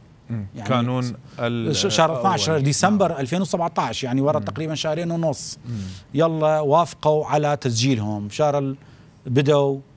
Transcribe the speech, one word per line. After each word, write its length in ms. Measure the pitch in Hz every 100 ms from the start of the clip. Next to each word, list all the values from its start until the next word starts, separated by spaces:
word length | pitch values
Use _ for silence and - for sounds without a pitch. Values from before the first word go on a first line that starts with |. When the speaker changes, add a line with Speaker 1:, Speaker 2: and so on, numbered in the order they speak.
| - - -
Speaker 1:
مم. 120 | 117 98 -
Speaker 2:
يعني 140 | 107
Speaker 1:
قانون 440 | 127 120 127 123 - - -
ال-، 360 | 117 120 113 143
Speaker 2:
ش-، 120 | 196
شهر 320 | 180 160 160
اثناعش 300 | 190 170 156
Speaker 1:
أول. 140 | 156
Speaker 2:
ديسمبر 480 | 139 143 196 208 180
Speaker 1:
نعم. 80 | 151
Speaker 2:
ألفين 220 | 127 180
وسبعتاش، 600 | 190 180 165 - 139 110
يعني 180 | 131 131
ورا 180 | 139 120
Speaker 1:
مم. 60 | 98
Speaker 2:
تقريبا 300 | 104 160 151
شهرين 360 | 160 151 170
ونص. 460 | 170 160 131 - - 120
Speaker 1:
مم. 60 | 113 92 92 -
Speaker 2:
يلا 460 | 135 165 160 156 156
وافقوا 640 | 147 156 170 - 151 151 147
على 320 | 147 147 147
تسجيلهم، 680 | 127 113 135 120 104 104 104
شهر 280 | - 151 143
ال-، 180 | 135 135 - - - - -
بدوا 540 | 123 143 143 139 139 -